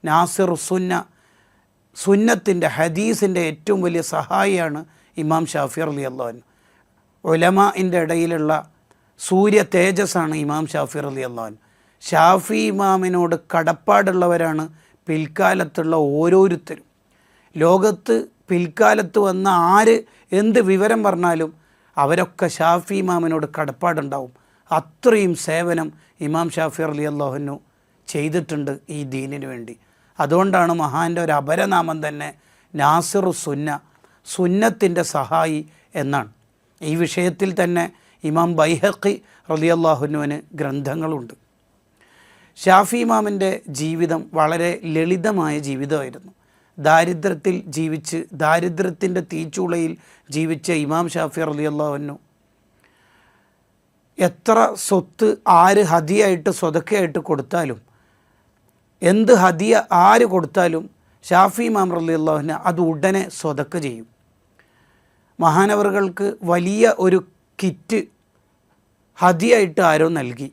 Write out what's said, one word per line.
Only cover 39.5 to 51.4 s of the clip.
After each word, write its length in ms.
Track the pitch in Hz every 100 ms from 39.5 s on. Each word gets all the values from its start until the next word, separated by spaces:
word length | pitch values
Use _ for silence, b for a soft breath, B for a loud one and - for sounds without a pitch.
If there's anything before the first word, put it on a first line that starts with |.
| 160 160 170 165 147 147
അൻഹുവിന് 320 | 151 147 147 - 151
ഗ്രന്ഥങ്ങളുണ്ട്. 760 | 143 139 135 156 160 151 117 - _ _ _ _ _ _ b b b b b -
ഷാഫി 400 | 190 185 202 240
ഇമാമിൻ്റെ 540 | 233 220 214 196 190 185 -
ജീവിതം 520 | 135 156 165 170 165 -
വളരെ 380 | 160 156 165 170 170
ലളിതമായ 720 | 165 156 165 185 202 202 160 147
ജീവിതമായിരുന്നു. 720 | 139 135 139 151 131 123 - _ _ _ _ -
ദാരിദ്ര്യത്തിൽ 760 | 151 160 170 170 190 170 196 180 180
ജീവിച്ച്, 500 | 139 160 156 156 165 -
ദാരിദ്ര്യത്തിൻ്റെ 880 | 143 151 165 180 165 185 156 190 180
തീച്ചൂളയിൽ 720 | 160 156 160 170 185 170 165 170 b b b
ജീവിച്ച 400 | 143 160 160 - 165 147
ഇമാം 200 | 160 170
ഷാഫി 320 | 170 160 -